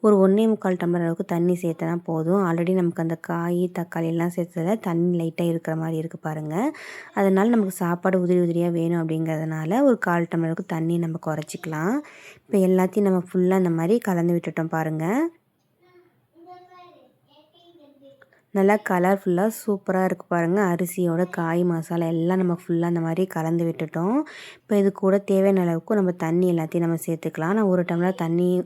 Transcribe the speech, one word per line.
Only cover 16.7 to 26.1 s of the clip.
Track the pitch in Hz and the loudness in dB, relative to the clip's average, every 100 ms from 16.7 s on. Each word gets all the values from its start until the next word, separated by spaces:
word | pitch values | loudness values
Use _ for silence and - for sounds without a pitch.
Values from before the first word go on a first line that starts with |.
| 359 359 294 _ _ _ 285 302 339 339 339 285 _ 269 - _ _ _ 202 | -20 -20 -20 _ _ _ _ _ _ _ _ -20 _ -20 -20 _ _ _ 0
நல்லா | 196 208 - | 2 2 0
கலர்ஃபுல்லா | 180 180 196 196 175 214 220 | 0 2 0 0 0 0 -4
சூப்பரா | - 196 - 185 185 | -6 -6 -2 -2 -2
இருக்கு | 185 - | -4 -4
பாருங்க. | 175 170 190 196 | -2 0 0 0
அரிசியோட | 170 175 - 175 165 180 180 | 0 -4 -2 -2 0 -2 -4
காய், | 165 170 180 | -2 0 0
மசாலா | 165 165 170 165 | -2 -4 -4 -2
எல்லாம் | 165 170 185 | -2 0 0
நம்ம | 180 170 | 0 -2
ஃபுல்லா | - 170 175 | -2 -2 0
இந்த | 170 165 | -2 -2
மாதிரி | 165 185 165 | -2 -2 -2
கலந்து | 160 170 165 | -2 0 -2
விட்டுட்டோம். | 160 156 160 180 269 302 - - - | -4 -6 -4 -2 -2 -4 -12 -20 -20
இப்ப | _ 208 | _ 2
இது | 196 196 | 2 2
கூட | 190 196 202 | 2 2 2
தேவையான | 196 196 190 175 | 2 4 2 2
அளவுக்கு | 165 - 214 | -2 0 0
நம்ம | 185 | 0